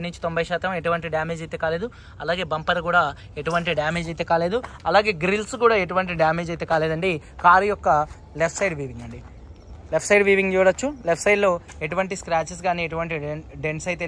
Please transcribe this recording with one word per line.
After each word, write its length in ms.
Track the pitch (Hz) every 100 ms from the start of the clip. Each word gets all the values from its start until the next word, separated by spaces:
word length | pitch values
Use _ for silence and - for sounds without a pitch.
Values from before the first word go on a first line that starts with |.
నుంచి 160 | 175 - 170
తొంభై 180 | 165 165
శాతం 200 | 170 185 175
ఎటువంటి 300 | 170 170 160
డ్యామేజ్ 260 | 156 160 165
అయితే 120 | 165 165
కాలేదు. 220 | 160 170 233 - - -
అలాగే 220 | 151 180 165
బంపర్ 260 | 156 160 175 170
కూడా 160 | 175 147 - - 156
ఎటువంటి 300 | 151 170 170 151
డ్యామేజ్ 260 | 151 170 165
అయితే 120 | 165 165
కాలేదు. 280 | 165 175 214 - - 165
అలాగే 220 | 190 214 160
గ్రిల్స్ 320 | 185 208 208 214
కూడా 120 | 233 214
ఎటువంటి 300 | 180 185 185 165
డ్యామేజ్ 280 | 160 165 170
అయితే 120 | 165 165
కాలేదండి. 400 | 160 160 160 185 156 - -
కారు 220 | 175 185 208
యొక్క 160 | 196 190 151 151 - - 147
లెఫ్ట్ 160 | 165 -
సైడ్ 140 | 196 147
వీవింగ్ 220 | 131 117 117
అండి, 140 | 123 - - - - - - -
లెఫ్ట్ 160 | 160 -
సైడ్ 140 | 208 202
వీవింగ్ 240 | 196 190 185
చూడొచ్చు. 320 | 185 185 269 269 170
లెఫ్ట్ 160 | 165 208
సైడ్లో 240 | 202 196 175 - - 156
ఎటువంటి 300 | 175 190 190
స్క్రాచెస్ 420 | - 165 160 175 180
కానీ 160 | 175 160
ఎటువంటి 300 | 165 165 156
డెన్-, 180 | 147 156 - 147
డెంట్స్ 240 | 156 156 180
అయితే 140 | 175